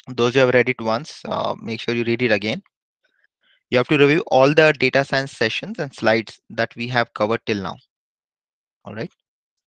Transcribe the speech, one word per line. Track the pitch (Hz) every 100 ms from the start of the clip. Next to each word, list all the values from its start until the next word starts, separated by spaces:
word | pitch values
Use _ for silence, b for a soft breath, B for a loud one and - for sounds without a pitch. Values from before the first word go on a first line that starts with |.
| -
Those | 123 120
who | 131
have | 127
read | 123 120
it | 123
once, | 110 113 156 - -
uh, | - 104 -
make | 110 110
sure | -
you | 120
read | 117 117
it | 123 104
again. | 104 170 - _ _ _ _ _ _ _ _ _ _
You | 123
have | 123
to | 147
review | 143 156 -
all | 131 135
the | 156 156 147
data | 131 135
science | 139 135 135
sessions | - 110 - 165 226
and | 139
slides | - 113 113 110 - _
that | 117 113 -
we | 120
have | 123 120
covered | - 107 117 -
till | 104
now. | 90 - _ _ _ _ _ _ _ _ _ _
All | -
right. | 107 165 _ _ _ _ _